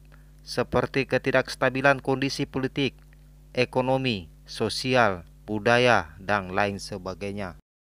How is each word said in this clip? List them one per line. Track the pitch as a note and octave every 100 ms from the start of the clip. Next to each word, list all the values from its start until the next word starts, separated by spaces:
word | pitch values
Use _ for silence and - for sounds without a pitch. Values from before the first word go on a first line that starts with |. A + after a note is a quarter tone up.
| - - - - -
seperti | - B2 B2 C3+ - B2+
ketidakstabilan | C3 C#3 C3 B2+ - C3 B2+ C#3 C3+
kondisi | - C3 C3+ - C#3+
politik, | C#3 C3 - C3+ - - - - - - -
ekonomi, | B2 B2+ B2+ C3 C3 G#2 E2 -
sosial, | - - A2 - C3 B2+ A2+ F#2 E2+ - -
budaya, | G#2+ G#2 A#2+ B2 A2+ D#2+ D#2+
dan | F#2+ G#2 F#2
lain | F#2+ G#2 G2
sebagainya. | - G2+ F#2 F2+ G2+ G2+ G2 E2 _ _ _